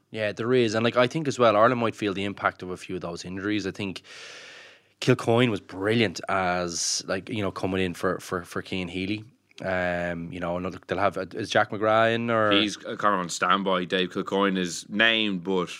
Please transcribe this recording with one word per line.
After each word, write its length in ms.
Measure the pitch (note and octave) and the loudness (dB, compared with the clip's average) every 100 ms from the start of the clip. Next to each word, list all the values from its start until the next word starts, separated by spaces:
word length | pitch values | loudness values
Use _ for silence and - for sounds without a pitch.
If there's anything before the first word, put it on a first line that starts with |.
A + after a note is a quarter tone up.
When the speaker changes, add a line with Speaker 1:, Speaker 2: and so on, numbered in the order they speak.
| _ | _
Speaker 1:
Yeah, 200 | A2 G#2+ | -6 -4
there 200 | G2+ A2+ | -2 2
is. 200 | B2+ A#2 A2 | 4 4 2
And, 80 | |
like, 140 | A#2 A#2+ | 2 4
I 100 | B2 | 2
think 200 | D#3+ D3 | 2 -2
as 100 | A#2 | 4
well, 160 | A#2+ G#2 | 4 8
Ireland 240 | A#2 B2 | 6 4
might 160 | A2+ - | -2 -2
feel 180 | G#2 | -4
the 120 | F#2+ G2+ | -2 -4
impact 380 | G2 G2 - | -2 -4 -4
of 60 | F#2 | -10
a 60 | F2+ | -10
few 180 | - F#2 | -8 -8
of 60 | |
those 220 | E2+ F2 | -8 -10
injuries. 420 | F2+ F#2+ G2 G#2+ F#2 | -10 -6 -2 -2 -4
I 40 | |
think 300 | F2+ G2+ F2+ - - - - - - - - _ - | -6 -6 -8 -14 -20 -18 -18 -20 -20 -20 -20 _ -2
Kilcoyne 480 | - B2 - A#2 B2 | 2 2 4 4 4
was 100 | G2 | 2
brilliant 600 | - F#2 G2+ A#2 G#2 E2+ - | -6 -4 0 2 2 0 -2
as, 720 | F#2+ F2+ F2+ F2 E2 - - - | 0 0 0 -2 -4 -4 -4 -4
like, 220 | F#2+ F2 | -6 -4
you 120 | A2 | -4
know, 100 | F#2+ | -4
coming 320 | - G2 F#2+ | -2 -2 0
in 100 | F#2 | -2
for, 260 | E2 F#2+ E2+ | -2 -2 -2
for, 240 | - F#2+ | -4 -8
for 180 | F2 G2 | -6 -10
Cian 240 | - F#2+ F2+ | -6 -6 -6
Healy. 360 | F2+ F#2+ G#2+ A2 _ _ - | -4 -4 -6 -10 _ _ -10
Um, 680 | F#2+ F#2 F2+ F2 F2 E2+ E2+ | -4 -2 0 -2 -4 -6 -8
you 60 | F2+ | -6
know, 160 | F2 F2 | -4 -4
and 80 | F2+ | -4
look, 200 | F2 - | -8 -6
they'll 100 | F#2 | 0
have, 200 | G2 F2+ | 0 0
uh, 80 | F#2 | -6
is 160 | - G#2 | -8 0
Jack 200 | A2+ G#2 | 2 2
McGrath 420 | G#2+ G#2+ A2 A2+ A#2 | 2 4 6 4 2
in 140 | A#2 | 0
or? 220 | A2+ G#2+ | 2 4
Speaker 2:
He's, 260 | G2+ G#2 F#2+ | 4 2 -4
uh, 180 | - A2 | -10 0
kind 160 | G#2 | 2
of 80 | G2 | 2
on 80 | F2 | -2
standby. 560 | - F#2 F#2+ G2 F#2 F2 | -2 2 2 2 0 0
Dave 240 | F#2+ F2+ | 0 0
Kilcoyne 480 | G2+ F2+ G2 G2 F#2 | -2 -2 2 2 2
is 280 | F2+ D#2+ - | -2 -6 -4
named, 540 | G#2 A2+ A2+ G#2+ F#2+ F2 | 2 4 4 0 -2 -2
but 240 | F#2 E2+ | -2 -2